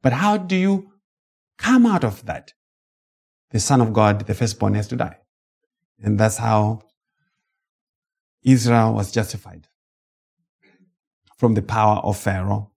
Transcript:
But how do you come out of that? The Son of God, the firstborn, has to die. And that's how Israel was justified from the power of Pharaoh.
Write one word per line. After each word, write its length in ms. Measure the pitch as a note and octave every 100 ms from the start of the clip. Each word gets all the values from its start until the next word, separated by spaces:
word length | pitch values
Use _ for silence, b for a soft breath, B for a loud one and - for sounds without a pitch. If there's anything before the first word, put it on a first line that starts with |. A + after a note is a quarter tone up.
But 100 | C3
how 240 | B2+ G3+ G#3
do 180 | F3+
you 380 | F#3 F#3+ G3 G3 _ _ _ _ _ _ _
come 300 | G#3+ B3+ A#3
out 180 | F#3
of 220 | A2+ F#2+ -
that? 260 | C#2 - _ _ _ _ _ _ _ _ _ _
The 100 | A#2
Son 200 | - C3+
of 120 | A#2
God, 340 | A2 G#2+ G2+ -
the 80 |
firstborn, 400 | F#2+ A#2 G2+ G#2
has 140 | G2+ G2+
to 80 | A#2+
die. 220 | - - _ _ _ _ _ _ _ _
And 220 | G#2 G#2
that's 180 | A2 -
how 440 | A2+ A2 G#2 A2 _ _ _ _ _ _ _ _ _ _ _ _ _ _ _ _
Israel 500 | B2+ C3 A#2 A#2 A2
was 200 | A2 G2+
justified 560 | A#2 G#2 G#2 - E2+ _ _ _ _ _ _ _ _ _ _ b b b _ _ _ _ _
from 180 | A#2+
the 80 | A2+
power 380 | - A2 G#2+ G#2+
of 180 | - G2
Pharaoh. 540 | - F#2+ F#2+ G#2 G#2